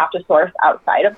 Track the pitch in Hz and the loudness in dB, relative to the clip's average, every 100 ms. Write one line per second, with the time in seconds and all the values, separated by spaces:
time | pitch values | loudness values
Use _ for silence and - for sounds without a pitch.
0 | 165 180 - 151 180 - - - - - | -4 -4 0 0 0 0 0 0 -2 0
1 | 190 | 0